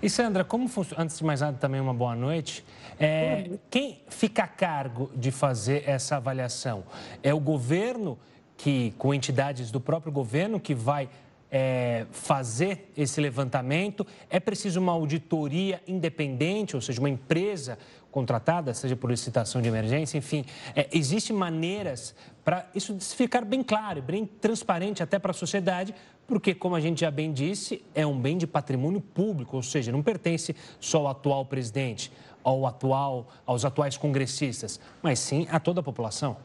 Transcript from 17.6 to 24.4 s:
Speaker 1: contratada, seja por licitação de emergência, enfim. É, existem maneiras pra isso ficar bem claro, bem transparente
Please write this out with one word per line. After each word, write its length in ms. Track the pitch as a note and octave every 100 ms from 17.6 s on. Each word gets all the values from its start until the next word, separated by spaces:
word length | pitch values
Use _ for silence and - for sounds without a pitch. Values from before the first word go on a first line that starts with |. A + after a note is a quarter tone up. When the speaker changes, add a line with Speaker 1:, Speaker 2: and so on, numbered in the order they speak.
| B2+ A#2 - - -
Speaker 1:
contratada, 640 | - B2+ A#2+ G#2+ E3+ D3
seja 200 | A#2 C3+
por 160 | B2+ A#2+
licitação 500 | A#2+ - B2 A2+ B2+
de 60 | A#2
emergência, 500 | A2 A2 C#3 D3+ D3+
enfim. 280 | - D3+ C3+ - - -
É, 120 | C#3+
existem 420 | E3+ C#3 G3+ -
maneiras 800 | G#3+ F3+ D#3+ E3 G3+ F#3 B2+ - - - -
pra 220 | - F3+ -
isso 240 | - - G3+
ficar 440 | - - B3 B3
bem 200 | A3 C4
claro, 360 | B3+ G#3+ G#3+ E3
bem 240 | C3 F#3
transparente 760 | G#3+ -